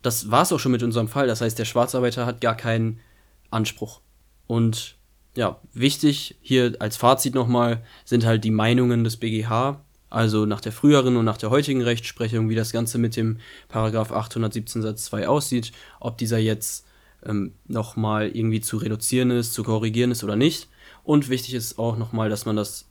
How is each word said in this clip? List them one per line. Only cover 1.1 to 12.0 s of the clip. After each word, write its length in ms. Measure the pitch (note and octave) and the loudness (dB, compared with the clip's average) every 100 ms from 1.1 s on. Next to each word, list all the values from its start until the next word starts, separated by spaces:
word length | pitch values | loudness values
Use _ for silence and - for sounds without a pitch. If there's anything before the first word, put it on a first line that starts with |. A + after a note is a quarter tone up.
| C#3 C3+ | 0 0
Das 140 | A2 | 0
heißt, 180 | A#2+ A2+ | -2 -2
der 60 | A2 | -2
Schwarzarbeiter 600 | B2 A#2+ C3 B2 A#2 A#2+ | 0 2 2 0 0 -4
hat 160 | A#2 | -2
gar 140 | A#2+ A2+ | -2 0
keinen 440 | A#2+ A2+ A2+ A2+ _ _ _ _ _ | 0 0 0 -4 _ _ _ _ _
Anspruch. 500 | A2+ G#2+ - G#2+ - _ _ _ _ _ | -2 -2 -4 -12 -12 _ _ _ _ _
Und 480 | A#2+ A2+ A2+ - _ _ _ _ - | 2 2 0 -10 _ _ _ _ -2
ja, 240 | G#2+ - - | -2 -2 -16
wichtig 640 | A#2+ C3+ C#3 D3+ C#3+ - - | 0 0 2 0 0 -6 -16
hier 340 | - C3 A#2+ - | 0 2 2 0
als 180 | G#2+ - | -6 2
Fazit 380 | A#2+ C3+ - C3 | 4 4 2 0
nochmal 480 | A#2+ A#2+ A#2+ A2+ - - - | 2 2 2 0 -6 -20 0
sind 200 | A#2+ A2+ | 2 4
halt 180 | A2+ | 2
die 60 | A2 | 2
Meinungen 540 | G#2+ A2 B2 B2 A#2 | 2 4 4 4 4
des 140 | A2+ A2+ | 0 -2
B 120 | A#2 | -4
G 160 | A2 A2 | -2 -2
H, 360 | A2+ C3 C#3+ _ _ _ | 0 -2 -4 _ _ _
also 340 | - A2+ G#2+ G#2+ | 0 2 4 2
nach 140 | G2+ | 0
der 140 | - | -6
früheren 420 | A2 D3 D3 B2+ B2 | 2 6 6 6 4
und 80 | |
nach 140 | A2+ G#2 | 2 0
der 120 | A2 | 0
heutigen 320 | C3 D3 C3+ | 0 2 0
Rechtsprechung, 680 | A#2+ A#2 | 0 -2